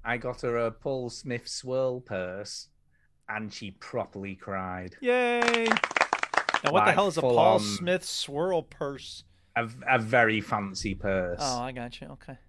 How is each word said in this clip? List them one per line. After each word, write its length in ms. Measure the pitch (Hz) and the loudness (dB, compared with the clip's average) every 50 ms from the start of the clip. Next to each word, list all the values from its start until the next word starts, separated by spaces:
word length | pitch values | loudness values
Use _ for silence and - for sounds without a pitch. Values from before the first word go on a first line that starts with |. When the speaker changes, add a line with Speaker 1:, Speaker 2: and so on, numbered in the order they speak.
| - | -2
Speaker 1:
I 120 | 113 120 120 | -2 -4 -2
got 220 | 120 123 127 - | -2 -6 -6 -4
her 140 | - 123 120 | -4 -2 0
a 140 | 117 117 113 | 0 0 0
Paul 400 | 113 - - 143 135 131 123 120 | -2 -4 -4 -4 -4 -2 -4 -6
Smith 380 | - - - 131 120 120 - - | -8 -10 -8 -6 -6 -6 -6 -8
swirl 520 | - - - 127 127 131 131 131 127 123 | -10 -10 -6 -4 -2 0 0 0 -2 -4
purse, 680 | 127 - 104 92 90 90 92 98 104 - - - - _ _ _ _ _ _ _ _ _ _ _ _ - | -6 -6 -4 -4 -4 -4 -6 -8 -10 -10 -12 -14 -16 _ _ _ _ _ _ _ _ _ _ _ _ -8
and 240 | 107 107 110 104 | -6 -6 -6 -8
she 200 | - - 113 98 | -10 -10 -12 -12
properly 640 | 92 _ - - - 120 95 - - 101 98 98 95 | -12 _ -14 -6 -4 -4 -4 -4 -6 -10 -8 -8 -10
cried. 580 | - - - 98 95 92 90 92 92 92 92 - - | -10 -8 -6 -4 -4 -4 -4 -6 -8 -8 -10 -12 -4
Speaker 2:
Yay. 640 | - 240 247 254 247 240 240 240 240 240 233 233 226 226 | -2 0 2 2 2 2 2 2 2 2 2 2 2 2
Now, 1000 | 226 226 - - - - - - - - - - - - - - - - - 143 | 2 2 0 -2 2 0 2 2 0 -4 -2 0 0 0 0 0 -2 0 0 4
what 100 | 151 196 | 4 6
the 60 | 208 | 6
Speaker 1:
Like, 80 | 214 - | 6 4
Speaker 2:
hell 140 | 190 202 196 | 4 2 2
is 80 | 170 160 | 0 2
a 20 | |
Speaker 1:
full 120 | 143 127 120 | 2 4 6
Speaker 2:
Paul 200 | 120 - - - | 8 8 8 6
Speaker 1:
on 60 | 104 | 6
Speaker 2:
Smith 440 | - 104 208 - 175 175 185 180 - | 4 0 -2 -2 0 0 0 0 -2
swirl 580 | - - - - - 139 147 170 190 185 165 | -4 -6 -6 -6 -4 -2 -2 0 2 2 0
purse? 600 | 147 - - - 156 143 139 127 - - - - - - - _ _ _ _ | -2 -4 -8 -6 -6 -6 -6 -8 -12 -16 -16 -16 -18 -20 -20 _ _ _ _
Speaker 1:
A, 120 | 117 117 113 117 131 - 131 | -2 -2 -2 -8 -8 2 4
a 100 | 131 123 | 4 4
very 420 | 110 110 123 123 117 110 110 107 | 4 6 6 6 8 8 4 2
fancy 540 | 101 - 117 107 101 98 95 - - 104 95 | 0 0 -2 -2 -2 -4 -6 -4 -4 -4 -4
purse. 440 | - - 98 95 95 90 87 87 85 | -2 -2 0 2 2 0 0 -2 -2
Speaker 2:
Oh, 180 | 143 135 127 120 | -2 -2 -2 -2
I 120 | 120 131 | -4 -6
got 280 | 127 127 120 123 - - | -8 -10 -10 -10 -12 -14
you. 60 | 139 135 | -14 -16
Okay. 260 | 139 - - - 135 - _ | -16 -16 -16 -16 -16 -16 _